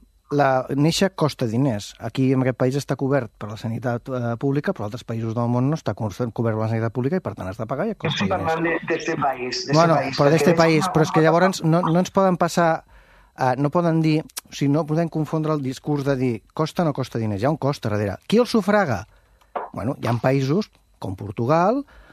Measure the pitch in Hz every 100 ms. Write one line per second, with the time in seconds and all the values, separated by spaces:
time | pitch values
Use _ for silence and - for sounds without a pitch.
0 | _ _ - 143 139 131 127 139 156 -
1 | 196 - 147 - 117 117 143 104 - -
2 | 113 - 131 131 131 120 131 139 - 135
3 | 135 139 113 - 107 110 117 113 123 117
4 | - 123 120 117 139 143 202 - 104 113
5 | - 113 113 113 120 123 131 156 - 101
6 | 107 - 123 - 117 107 110 113 113 127
7 | 127 180 107 - 92 92 110 139 220 196
8 | - 143 196 185 165 165 165 165 165 165
9 | 165 151 143 127 123 - - 151 170 147
10 | 135 135 143 160 143 165 165 156 - 156
11 | 151 165 156 170 190 - 160 165 175 170
12 | 185 190 190 175 170 - 165 160 _ -
13 | _ _ _ - 127 127 143 175 170 160
14 | 160 156 - - - - 139 147 151 156
15 | 170 156 147 160 156 156 131 131 - 147
16 | 139 135 127 110 _ - 156 - 160 135
17 | 123 120 110 95 131 160 135 139 113 104
18 | 101 - - 214 247 226 196 208 165 95
19 | - _ _ _ _ - - - 110 147
20 | 123 117 131 139 135 180 - _ _ -
21 | 117 95 101 107 117 160 185 269 277 -
22 | -